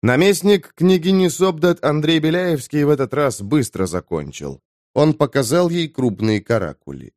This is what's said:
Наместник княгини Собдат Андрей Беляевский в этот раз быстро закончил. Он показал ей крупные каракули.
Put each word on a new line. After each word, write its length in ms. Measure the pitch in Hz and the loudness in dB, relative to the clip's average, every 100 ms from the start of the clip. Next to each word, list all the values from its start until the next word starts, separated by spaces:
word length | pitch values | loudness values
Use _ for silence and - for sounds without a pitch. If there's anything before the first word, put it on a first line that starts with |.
Наместник 720 | 113 127 190 190 196 202 - | 2 2 2 2 2 2 0
княгини 540 | _ 180 185 165 190 180 | _ 2 2 2 2 0
Собдат 560 | - 190 160 175 170 | 2 -2 2 0 0
Андрей 340 | 139 151 151 165 | -2 0 0 0
Беляевский 640 | 156 175 180 151 - 147 | 0 0 -2 -4 -2 0
в 80 | 143 | 2
этот 240 | 143 131 | 2 0
раз 260 | 131 139 - | 0 -2 -2
быстро 460 | 101 147 120 - 92 | -2 0 0 -2 -4
закончил. 760 | 87 - 82 71 - 71 67 _ _ _ | -4 -6 -8 -8 -10 -12 -12 _ _ _
Он 200 | - 156 | 0 2
показал 560 | 151 143 139 120 165 175 | 2 -2 -2 0 0 0
ей 180 | 170 160 | -2 -4
крупные 520 | - 127 98 110 107 | -2 -2 0 -2 -2
каракули. 720 | 104 117 87 - - 69 62 | 0 -2 -2 -10 -16 -18 -18